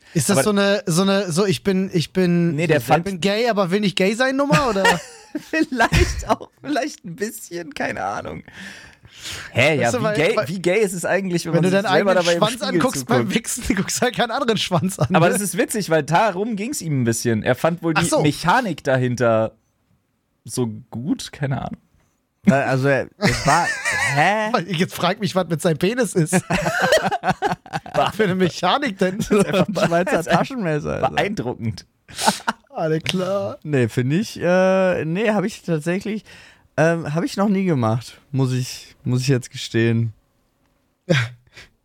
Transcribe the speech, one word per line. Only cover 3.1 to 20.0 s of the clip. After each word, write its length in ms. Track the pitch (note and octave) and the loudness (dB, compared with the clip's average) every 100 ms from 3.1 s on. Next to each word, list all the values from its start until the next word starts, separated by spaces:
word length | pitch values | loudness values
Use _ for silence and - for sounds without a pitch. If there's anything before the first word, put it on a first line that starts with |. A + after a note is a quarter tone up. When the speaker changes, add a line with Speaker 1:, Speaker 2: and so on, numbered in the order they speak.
| F#3 | -2
Speaker 1:
gay, 280 | G3 G#3 A#3+ | -2 0 0
aber 220 | G3+ F#3 | 0 0
will 100 | G3+ | 2
nicht 160 | G#3 - | 0 2
gay 180 | F#3+ | 0
sein 220 | A3+ C4 C4+ | 2 0 0
Nummer, 320 | C#4+ D4 C4 | 2 2 2
oder? 160 | A3+ | 2
Speaker 2:
<laughs> 680 | - E3+ - - - D#4 - | 2 2 -2 -20 -12 -12 -6
Vielleicht 760 | D#4+ D#4+ B3 - - - - - | -2 -2 0 2 4 2 0 -2
auch, 200 | - - _ | -4 -4 _
vielleicht 420 | C4+ D4+ D4 - | -4 -4 -4 -8
ein 120 | F#3+ D3+ | -14 -8
bisschen, 580 | G#3 - - E3+ D#3+ | -8 -10 -12 -12 -10
keine 300 | - C#3 - | -8 -6 -4
Ahnung. 400 | F#2+ A2 - E2 - - F#3+ - - - - - - - - | -6 -6 -8 -12 -14 -18 -18 -18 -20 -20 -20 -18 -14 -12 -6
Hä, 200 | A2+ C#3 | 2 2
Speaker 1:
Weißt 80 | D3+ | 4
Speaker 2:
ja, 80 | A#2 | 0
Speaker 1:
du, 80 | B3 | 0
Speaker 2:
wie 40 | |
Speaker 1:
weil, 120 | - - | -2 0
Speaker 2:
gay, 200 | E3 A3 | 2 0
Speaker 1:
weil 120 | B2+ | -2
Speaker 2:
wie 140 | F#3+ | -2
gay 180 | E3 G3 | 0 2
ist 120 | G#3 | 0
es 120 | F#3+ | -2
eigentlich, 400 | E3+ F3+ F#3+ F3 E3+ | -2 -2 0 -4 0
wenn 80 | |
Speaker 1:
wenn 80 | E3+ | 2
Speaker 2:
man 80 | F3+ | 4
Speaker 1:
du 40 | F#3+ | 2
Speaker 2:
sich 60 | |
Speaker 1:
deinen 100 | G3+ | 2
Speaker 2:
selber 180 | F#3 G3+ | 2 4
Speaker 1:
eigenen 120 | F3+ | 2
Speaker 2:
dabei 80 | E3+ | 4
im 40 | E3+ | 2
Speaker 1:
Schwanz 140 | G#3+ | 2
Speaker 2:
Spiegel 160 | B3+ - | 0 -2
Speaker 1:
anguckst 320 | F3+ B3+ C#3+ B2+ | 0 0 -2 0
beim 100 | A#3+ | 0
Speaker 2:
zuguckt? 120 | A3 | 2
Speaker 1:
Wichsen, 300 | A#3+ - - - | -2 -4 -6 -2
du 80 | |
guckst 280 | G3+ E3+ - | 0 0 -2
halt 120 | B3 A3+ | -2 0
keinen 140 | A#3 | -2
anderen 280 | A#3+ C4+ G#3+ | -2 -2 -2
Schwanz 400 | - E3+ F#3 - | 0 -2 -2 -2
an, 140 | D3 | 0
Speaker 2:
Aber 120 | D#3+ E3+ | 4 2
Speaker 1:
ne? 60 | |
Speaker 2:
das 80 | F#3+ | 2
ist 140 | G3+ F3 | -4 -2
witzig, 340 | - A3 E3+ | -2 -2 0
weil 140 | D#3+ | 0
darum 500 | C#3 E3+ A3 F3+ A3 | 2 2 2 0 -4
ging's 260 | G#3 A3+ D4 | -4 -6 -6
ihm 180 | E3 C#3 | -2 0
ein 40 | |
bisschen. 380 | A#2 A#2 A#2+ A2 | 0 0 0 0
Er 140 | - B2+ | 0 2
fand 260 | D#3+ E3+ | 0 0
wohl 120 | E3 D#3+ | -2 0
Speaker 1:
Ach 60 | |
Speaker 2:
die 60 | F3 | 2
Speaker 1:
so. 140 | D4 | 2
Speaker 2:
Mechanik 600 | D3+ C#3 D#3+ A3+ A#3 D3 | 2 0 2 2 0 -4
dahinter 720 | C#3+ C3 B2+ A#2+ A#2+ A2 A2 _ _ _ _ _ | 0 0 2 2 2 4 2 _ _ _ _ _